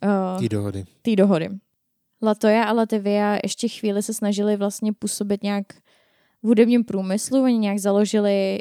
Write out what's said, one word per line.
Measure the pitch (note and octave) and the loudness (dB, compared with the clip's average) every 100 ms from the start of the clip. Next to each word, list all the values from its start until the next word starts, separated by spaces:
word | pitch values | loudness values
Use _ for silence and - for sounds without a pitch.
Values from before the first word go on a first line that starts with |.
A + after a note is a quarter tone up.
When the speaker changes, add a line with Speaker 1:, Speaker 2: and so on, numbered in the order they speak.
Speaker 1:
eh, | G3 G3 F#3 F#3 | -2 0 -2 -4
Speaker 2:
Té | A#2 | -4
dohody. | G#2 G2+ G2 F#2 _ | -2 -4 -8 -12 _
Speaker 1:
té | - G#3 | -2 4
dohody. | G3 E3+ F3 G3 _ _ _ _ _ - | 4 4 -2 -10 _ _ _ _ _ -4
Latoya | A3 G#3+ A3 G#3+ | -2 2 2 2
a | G#3+ | 2
Latavia | A3+ A3+ A3 G3+ G#3 G#3 G#3 | 0 0 0 0 0 0 0
ještě | F#3+ - A#3 | -4 -4 -6
chvíli | - G#3+ G3+ | -4 -4 -2
se | G#3 | -4
snažili | A3 G#3 G3+ G#3 G#3 | -4 -2 0 0 0
vlastně | G3+ - G#3+ | -2 -2 -4
působit | G#3 - - G3+ G3+ | -4 -6 -6 -4 -4
nějak | G3+ G3+ G3 - _ _ _ _ _ _ | -2 -4 -6 -14 _ _ _ _ _ _
v | A3 | 0
hudebním | A3 A#3 A#3+ | 4 6 4
průmyslu. | A#3 G3 F#3+ G3+ - C4+ | 0 -4 -2 -4 0 0
Oni | C4 A#3 | 2 2
nějak | G#3 G3+ | 0 -2
založili | G3+ G3+ G#3 G#3+ G#3 G3 F#3+ G3 | 0 2 2 2 2 0 0 -4